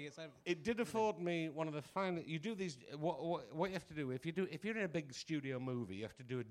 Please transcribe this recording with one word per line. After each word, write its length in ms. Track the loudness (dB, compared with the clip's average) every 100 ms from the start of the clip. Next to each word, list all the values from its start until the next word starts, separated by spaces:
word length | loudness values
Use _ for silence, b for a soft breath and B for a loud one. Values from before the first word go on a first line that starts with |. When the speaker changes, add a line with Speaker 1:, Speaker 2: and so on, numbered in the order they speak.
| -6
Speaker 1:
it's 100 | -8
everything. 240 | -12 -4 0
Speaker 2:
It 180 | 2
did 160 | 2 2
afford 400 | 2 4 4 4
me 280 | 2 4 2
one 180 | 0 0
of 80 | -2
the 80 |
finest. 440 | -2 0 2 2 0
You 120 | -2
do 160 | 0 0
these, 240 | -2 -4 -8 -2
what, 260 | 0 2
what, 300 | 0 0 0
what 140 | 0 0
you 40 |
have 120 | 0 -4
to 40 |
do, 160 | -2 0
if 160 | 0 -2
you 60 |
do, 160 | 0 0
if 160 | -2 -2
you're 100 | 0
in 100 | 0
a 20 |
big 240 | 0 -2
studio 460 | -6 -2 -2 0 -2
movie, 380 | 0 0 -2 -4
you 40 |
have 140 | -6 -8
to 60 |
do 160 | -4 -4
a 40 | -4